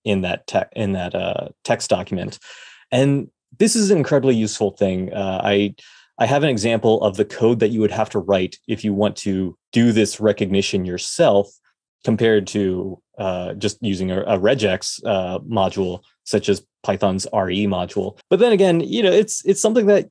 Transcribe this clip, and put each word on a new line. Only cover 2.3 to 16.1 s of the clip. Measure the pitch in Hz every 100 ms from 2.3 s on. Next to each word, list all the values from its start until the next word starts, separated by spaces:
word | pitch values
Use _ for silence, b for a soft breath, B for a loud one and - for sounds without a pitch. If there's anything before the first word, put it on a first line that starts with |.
| - B B B B B
And | 123 139 139 - _ _ -
this | 220 226
is | 196
an | 180
incredibly | 131 143 135
useful | 113 107 - 101
thing. | - 98 92 92
Uh, | 98 95 95
I, | 101 101 104 - b b b -
I | 117
have | 143
an | 151
example | 113 113 113 117 110
of | 104 98
the |
code | 101 - 113 117
that | 110
you | 113
would | 104
have | - 107
to | 104
write | 90 95 92 - -
if | 107
you | 107
want | 98 104 -
to | 101 95 90 - _
do | 117 120
this | 110 101 -
recognition | 107 - 98 98 - 98
yourself, | 90 87 - - 151 107 101 _ _ _ _ _
compared | - 110 113 107 92
to, | 104 95 92 95 90 _ -
uh, | 95 90 90
just | 101 104 -
using | 110 92 92
a, | 95
a | 101 95
regex, | 104 131 101 92 - -
uh, | 113 95 90 92
module, | - 110 92 101 90 87 _